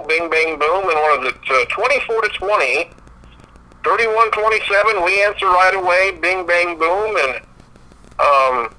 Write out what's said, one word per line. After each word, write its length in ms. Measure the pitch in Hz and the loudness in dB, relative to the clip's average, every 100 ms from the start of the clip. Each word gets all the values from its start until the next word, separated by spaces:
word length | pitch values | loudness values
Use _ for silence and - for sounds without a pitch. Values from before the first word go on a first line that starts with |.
| 165 | -2
bing, 220 | 165 165 | -4 0
bang, 280 | 160 160 151 | -2 -2 -2
boom. 300 | 151 185 185 | 0 0 0
And 60 | |
what 260 | 156 151 139 127 | 0 2 2 -2
is 80 | |
it, 160 | - - | -6 -2
uh, 140 | 131 120 | 0 0
twenty-four 480 | - 247 277 - 226 | -2 0 -2 -2 -2
to 60 | 214 - | -2 -4
twenty, 520 | 196 208 131 139 170 - - - - - - - - - | -2 0 0 -2 -6 -12 -20 -20 -20 -20 -20 -20 -20 -8
thirty-one 460 | 156 202 226 220 220 | -2 0 2 2 2
twenty-seven. 760 | 214 214 220 - 196 208 196 | 2 0 0 0 2 2 0
We 180 | 175 196 | 0 0
answer 220 | 208 202 190 | 0 0 2
right 280 | 180 185 | 4 4
away, 380 | 190 180 180 190 175 | 2 2 2 0 -2
bing, 240 | 170 185 170 | -4 -2 0
bang, 320 | 175 175 165 | 0 0 -2
boom. 380 | 165 190 214 196 | -2 0 -2 -2
And, 180 | 135 120 - - - - - - - - | -2 -4 -14 -20 -20 -20 -20 -20 -16 -2
um, 540 | 143 139 131 127 113 | 2 4 2 0 -4